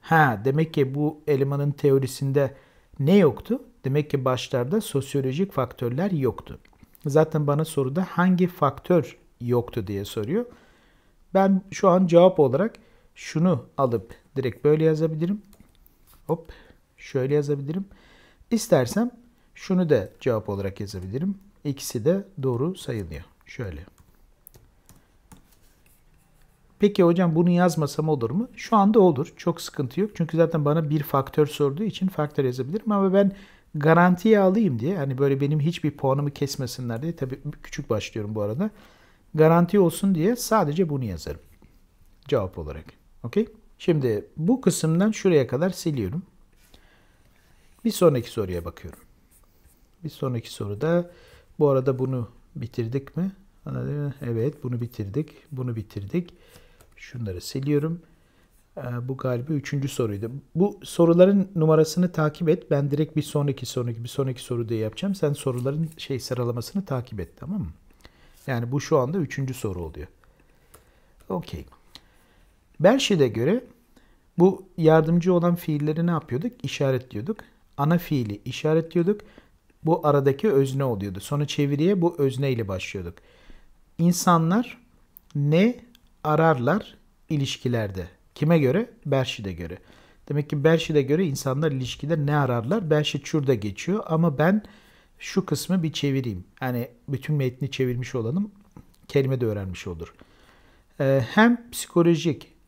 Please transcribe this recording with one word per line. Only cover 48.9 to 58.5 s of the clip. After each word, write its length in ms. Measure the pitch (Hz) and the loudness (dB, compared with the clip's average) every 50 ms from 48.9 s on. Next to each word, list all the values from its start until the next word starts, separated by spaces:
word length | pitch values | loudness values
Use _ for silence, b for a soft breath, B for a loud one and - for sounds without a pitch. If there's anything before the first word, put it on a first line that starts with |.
| - - - _ _ _ _ _ _ _ _ _ _ _ _ _ _ _ _ _ _ _ 165 | -18 -20 -20 _ _ _ _ _ _ _ _ _ _ _ _ _ _ _ _ _ _ _ -14
Bir 60 | 147 | -14
sonraki 420 | - - 143 135 123 113 - - | -8 -6 -6 -4 -4 -6 -8 -10
soruda, 580 | - - 107 101 101 104 151 160 170 175 175 175 b b b b b b b b b - | -12 -10 -10 -8 -6 -4 -2 0 0 0 -2 -4 b b b b b b b b b 0
bu 100 | 151 143 | 2 2
arada 300 | 135 131 131 139 131 127 | 2 2 2 0 0 0
bunu 300 | 131 131 131 123 117 - - - _ _ - | -2 -2 -2 -4 -6 -8 -12 -20 _ _ -14
bitirdik 600 | 147 120 117 - - 117 113 127 139 139 - - | -12 -12 -8 -6 -6 -4 -4 -4 -6 -8 -8 -6
mi? 160 | 160 185 196 196 - _ _ _ _ - 147 135 127 123 135 143 147 143 143 135 - | -6 -6 -6 -6 -10 _ _ _ _ -12 -10 -8 -6 -6 -6 -6 -6 -6 -6 -8 -8
Evet, 420 | - 120 117 113 117 147 143 - - | -6 -4 -2 -2 -2 -2 -4 -6 -8
bunu 160 | 123 123 117 | -6 -6 -6
bitirdik. 500 | 120 113 - - 104 101 98 143 156 - - - _ - | -6 -8 -8 -8 -8 -6 -6 -6 -6 -8 -10 -20 _ -14
Bunu 240 | 139 127 127 123 117 | -10 -8 -6 -6 -6
bitirdik. 580 | 110 101 - - 104 101 101 - 175 175 - - b b b b b b b b b b b b | -8 -10 -10 -12 -12 -8 -6 -6 -6 -6 -6 -12 b b b b b b b b b b b b
Şunları 440 | - - - - 123 113 101 90 87 | -20 -20 -14 -12 -8 -8 -8 -8 -10
siliyorum. 600 | - - - 139 139 143 147 143 147 160 170 170 - b b b b b b b b b | -10 -10 -8 -6 -2 0 0 0 0 -2 -4 -8 -12 b b b b b b b b b